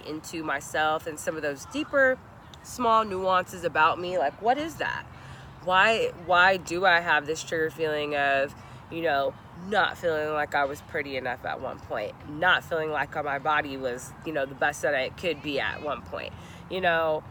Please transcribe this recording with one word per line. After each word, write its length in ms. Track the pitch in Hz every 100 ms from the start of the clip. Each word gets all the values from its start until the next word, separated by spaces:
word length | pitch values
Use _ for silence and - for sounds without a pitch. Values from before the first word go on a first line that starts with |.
| -
into 380 | 156 - 170
myself 640 | 156 143 147 160 156 156 165
and 100 | 151
some 160 | -
of 80 | 160
those 220 | 147 139 -
deeper, 500 | 277 302 285 262 262 - - - -
small 420 | - - 233 220
nuances 600 | 214 185 185 185 180 185
about 340 | 170 156 160 151
me, 180 | 180 180
like, 240 | 143 -
what 180 | 208 277
is 180 | 330 -
that? 280 | 98 60 - - - - - -
Why, 480 | 180 185 214 226 - -
why 320 | 165 175 185 190
do 300 | - 170 190
I 140 | 170
have 260 | 170 151 147
this 160 | 160
trigger 260 | - 165 160
feeling 460 | 160 160 151 147
of, 400 | 147 139 139 143 - - - -
you 100 | 165
know, 320 | 165 139 139 - - 165 185
not 300 | 202 170 -
feeling 340 | 170 156 151
like 220 | 151 147
I 120 | 143 139
was 160 | 147
pretty 340 | - 160 143 131
enough 280 | 127 123
at 160 | - 73
one 200 | 127 -
point, 340 | - 123 104 - -
not 320 | 151 180 147
feeling 300 | - 165 156
like 200 | 147 143 160
my 160 | 147 139
body 360 | 156 151 147 135
was, 360 | 131 123 - -
you 80 | -
know, 140 | 151 135
the 80 |
best 280 | 135 151 143
that 120 | 160
it 220 | 139 131 -
could 260 | 180 147
be 160 | 151 135
at 240 | 107 -
one 200 | 147 123
point, 300 | - 95 57 - - - -
you 100 | 185
know, 440 | 175 165 160 156 -